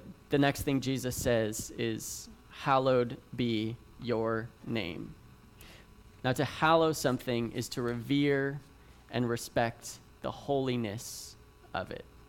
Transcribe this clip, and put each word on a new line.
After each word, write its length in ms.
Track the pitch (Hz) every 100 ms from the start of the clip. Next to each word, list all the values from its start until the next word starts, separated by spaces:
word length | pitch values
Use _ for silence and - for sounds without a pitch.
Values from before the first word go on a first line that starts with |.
| - - -
the 80 | 147
next 240 | 139 135
thing 180 | - 135
Jesus 360 | 120 131 123 123
says 560 | 131 117 107 110 - -
is, 520 | 117 110 - - - - -
"Hallowed 680 | - 147 135 131 127 120 127 -
be 420 | 123 120 110 110 113 - -
your 480 | 113 113 113 113 113 -
name." 500 | - 113 85 85 55 - - - - - - - - - - -
Now, 100 | 131
to 100 | 127
hallow 480 | 143 - 156 165 160
something 580 | 156 139 123 - 117 117
is 180 | 120 117
to 120 | -
revere 760 | 120 120 117 143 143 139 139 143 - - - - -
and 180 | 120 123
respect 680 | 117 - - 117 - - - - -
the 80 | 131
holiness 1040 | - - 139 131 123 110 110 - - - - - - -
of 160 | - -
it, 140 | - - -